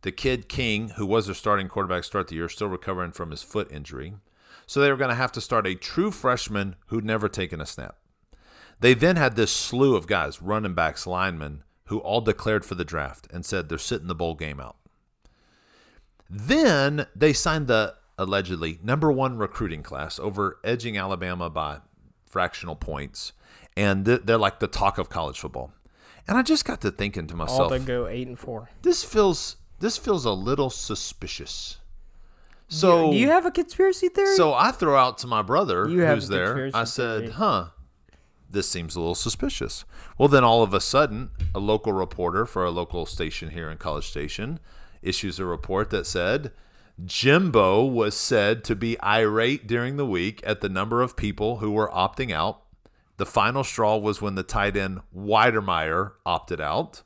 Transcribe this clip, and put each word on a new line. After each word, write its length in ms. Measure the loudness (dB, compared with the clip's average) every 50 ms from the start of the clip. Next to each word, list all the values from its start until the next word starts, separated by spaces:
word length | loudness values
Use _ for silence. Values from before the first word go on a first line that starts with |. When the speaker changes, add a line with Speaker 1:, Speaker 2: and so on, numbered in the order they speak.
| -8
Speaker 1:
The 80 | -8
kid 360 | -8 -4 -2 -2 -2 -2 -4 -8
King, 420 | -6 -2 0 0 0 0 -2 -6
who 180 | -6 -6 -2 2
was 180 | 2 2 2
their 80 | 0 -6
starting 320 | -6 0 0 0 2 0 -4
quarterback 340 | -4 -4 -2 0 -2 -2 -4
to 40 | -4
start 200 | -4 -4 -4 -4
the 80 | -4
year, 120 | -6 -6 -6
still 200 | -6 -6 -6 -6
recovering 440 | -6 -6 -6 -6 -6 -4 -6 -8 -8
from 180 | -10 -10 -10
his 100 | -10 -14
foot 300 | -14 -6 -4 -4 -4 -4
injury. 420 | -8 -14 -14 -12 -12 -12 -12 -12 -14 -18 _ _ _ _ _ _ -20 -20 _ _
So 120 | -2 2
they 120 | 2 2
were 60 | 4 2
gonna 180 | 0 -2 0
have 160 | 0 -2 -4
to 100 | -4 -8
start 240 | -6 0 0 0 0
a 80 | 0 -4
true 380 | -6 -8 -8 -2 0 0 0
freshman 640 | -2 -2 0 0 0 0 -2 -4 -4 -4 -4 -4 -8 -12 _ _
who'd 180 | -4 -4 -2
never 220 | 0 -2 0 0 -2
taken 300 | -2 -2 -6 -6 -6 -8
a 40 | -10
snap. 320 | -10 -10 -12 -12 -14 -14 _ _ _ _ _ _ _ -20 _ _ _ -20 -20 -20 -20 _ _
They 140 | 6 6 6
then 220 | 6 6 4 4
had 200 | 4 2 2 2
this 160 | 2 0 0
slew 440 | 0 -2 -4 -4 0 2 4 4 4
of 100 | 2 2
guys, 340 | 0 0 0 0 -2 -6 -10
running 340 | -6 -4 -4 -2 -2 -2 -2
backs, 320 | 0 0 -2 -2 -4 -8 -6
linemen, 560 | -4 -2 -2 -2 -4 -6 -10 -10 -12 -14 -18 _ _ _ _
who 140 | -8 -8 -6
all 200 | -4 0 -2 0
declared 460 | 2 0 -2 0 0 0 0 0 0
for 100 | -4 -6
the 80 | -6 -6
draft 440 | -6 -4 -6 -6 -6 -10 -16 -20 -16
and 140 | -14 -12 -8
said 240 | -4 -4 -4 -4 -4
they're 80 | -6 -8
sitting 300 | -6 -4 -6 -6 -4 -6
the 80 | -6
bowl 200 | -4 -4 -4 -4
game 240 | -6 -8 -10 -10 -10
out. 160 | -14 -16 -18 _ _ _ _ _ _ _ _ _ _ _ _ _ _ _ _ _ _ _ _ _ _ _ _ -20 _ _ _ _ _ _
Then 760 | -12 -10 0 2 4 6 6 6 6 6 4 2 0 -2 -4 -6 _
they 180 | 4 4 4 4
signed 340 | 4 0 0 0 -2 0 2
the, 280 | 2 2 2 0 -4 _ _ _ _ -6
allegedly, 640 | -4 0 0 0 0 0 -4 -4 -4 -4 -6 -6 -4
number 280 | -2 0 2 2 2
one 260 | 2 2 0 -2 -2 -4
recruiting 460 | -6 -6 -4 -4 -6 -6 -6 -8 -10
class 360 | -10 -10 -8 -8 -8 -8 -6
over 400 | -6 -6 -2 -2 -2 -2 -2 _ _
edging 340 | -4 -4 -2 -4 -6 -4 -4
Alabama 520 | -4 -4 -4 -4 -4 -4 -4 -4 -6 -6
by 300 | -4 -4 -4 -4 -6 -10 -14 _ _ _ _ -20 _ _ _
fractional 500 | _ -2 -2 -2 0 -2 -6 -10 -10 -10
points. 560 | -8 -8 -8 -6 -8 -8 -10 -10 -12 -12 -12 -14 _ _ _ -20 -20 -20 -12 _
And 300 | 0 2 2 2 2 4
th-, 160 | 2 2 2 4
they're, 120 | 2 2 4
like, 220 | 4 2 0 0
the 80 | -4 -4
talk 300 | -2 0 0 0 0 0
of 120 | -6 -6
college 300 | -4 -6 -6 -6 -6 -8
football. 320 | -12 -10 -10 -10 -12 -12 -16 _ _ _ _ _ _ -20 -20 -18 -4 0
And 100 | 2 2
I 40 |
just 240 | 4 4 2 0 2
got 160 | -2 -6 -2
to 100 | -2 -4
thinking 360 | -2 -2 -4 -4 -4 -6 -8 -8
to 60 | -6
Speaker 2:
All 20 | -6
Speaker 1:
myself, 340 | -4 -2 2 2 2 2
Speaker 2:
to 80 | 2 -2
go 280 | -2 -4 -4 -4 -4 -4
eight 200 | -6 -8 -8 -10
and 100 | -12 -14
four. 320 | -12 -12 -12 -12 -12 -14 -20 -2
Speaker 1:
"This 220 | 2 2 2 2 0
feels, 500 | -2 2 4 4 4 4 2 -4 -10 -10 -14 -20 -20 -14 -4
this 180 | -4 -4 -4 -4
feels 280 | -2 -2 -2 0 0
a 80 | -2 -2
little 360 | -2 -2 -2 0 0 0 -2
suspicious." 1080 | -2 -8 -8 -6 -6 -6 -6 -10 -10 -10 -10 -10 -10 -10 -12 -12 -12 -12 -10 -12 -14 -16 -16 -18 -18 -20 -20 -20 -20 -20 -20 -20 -20 _ -20 -20 -20 -20 -18 _
So 440 | -4 2 6 6 8 8 6 6
Speaker 2:
Do 60 | 4 6
you 120 | 6 6
have 160 | 6 6 4
a 60 | 2
conspiracy 580 | 0 -2 -4 -4 2 2 4 4 4 2 0 0
theory? 260 | 2 2 2 4 6
Speaker 1:
So 180 | 6 6 6 6
I 180 | 4 4 4
throw 260 | 2 2 2 4 6 6
out 200 | 6 6 2 -4
to 80 | -6 -2
my 140 | 0 0
brother, 460 | 0 2 2 2 2 2 2 2 2 2
Speaker 2:
You 140 | 2 4
have 140 | 4 4 4
Speaker 1:
who's 120 | 2 2 0
Speaker 2:
a 40 | 0
Speaker 1:
there, 120 | 0 0 0
Speaker 2:
conspiracy 280 | 0 -2 -4 -2 -2
Speaker 1:
I 80 | -2 -2
said, 360 | -2 -2 -4 -2 -2 -2 -4
Speaker 2:
theory. 100 | -4 -6
Speaker 1:
"Huh, 340 | -4 -2 0 2 2 0 -2 -4 -12 -20 -20 _ _ _ _ _ _ -20 _ _ _ _ _ -6
this 180 | -4 -4 -2 -2
seems 300 | -4 -4 -6 -6 -6 -4
a 20 |
little 160 | -2 -2 -2
suspicious." 720 | -2 -2 -4 -4 -2 -4 -4 -4 -4 -6 -6 -8 -10 -14 -16 -20 -18 -18 -18 -2 6
Well, 100 | 6 8
then 160 | 8 10 8
all 200 | 8 8 6 6
of 100 | 6 4
a 80 | 0
sudden, 480 | 0 2 4 4 2 2 0 -6 -8 -8 -4 -4 -2 -2 0
a 40 | -2
local 340 | 2 2 2 2 2 0 0
reporter 520 | 0 -2 -4 -4 -2 -2 0 2 0 -2
for 200 | 0 0 -2 0
a 60 | 0
local 340 | 0 -2 -4 -4 -6 -6 -6
station 460 | -6 -6 -6 -6 -6 -6 -8 -10 -10
here 180 | -10 -10 -10 -10
in 80 | -10 -8
College 300 | -6 -6 -4 -4 -6 -6
Station 520 | -8 -8 -8 -8 -6 -8 -6 -6 -8 -10 -12 -16 -20 -20 -20 -20 -20 -10
issues 380 | -6 -4 -4 -4 -4 -6 -6 -6
a 60 | -4
report 440 | -4 -4 -6 -6 -2 -2 -2 -2 0
that 140 | -2 -4 -4
said 460 | -2 -4 -2 0 0 0 -2 -4 -6 -14 -16 -20 _ _ -20 _ _ _ -14 -12
Jimbo 800 | -8 -6 0 4 6 6 6 6 4 4 6 6 6 6 6 4
was 300 | 4 2 2 0 0 0
said 480 | -2 -2 2 2 4 4 4 2 0 0
to 100 | -4 -2
be 260 | -2 0 -2 -2 -2 0
irate 640 | 2 4 4 4 4 4 4 2 2 0 -2 -4 -2
during 300 | -2 -2 -2 -2 -2 -4
the 80 | -2
week 360 | 0 0 0 0 -2 -4 -6 -4
at 180 | -4 -4 -2
the 80 | -2 -4
number 320 | -2 -2 -2 0 0 0
of 140 | 0 0 -2
people 420 | -4 -4 -4 -2 -2 -2 -2 -2 -2
who 140 | -2 -2
were 180 | 0 2 0 0 2
opting 380 | 0 0 0 0 -4 -6 -4
out. 320 | -2 -2 -2 -2 -4 -6 _ _ -20 _ _ -20 _ _ _ _ _ -6
The 80 | -6
final 380 | -2 2 2 2 2 2 0 -2
straw 340 | -4 -2 0 2 2 2 2
was 240 | 2 0 -2 0
when 140 | -2 -4 -4
the 80 | -4 -4
tight 320 | -2 -2 0 0 0 0
end 260 | 0 -2 -2 -4 -8 -12 -14 -14
Weidermeyer 1000 | -10 -4 2 4 6 6 6 4 2 0 0 0 0 0 0 0 0 -2 -4 -6 _ _
opted 340 | -2 -2 -2 -2 -4 -6 -4
out. 420 | -2 -2 -2 -2 -2 -4 -8 -20 -20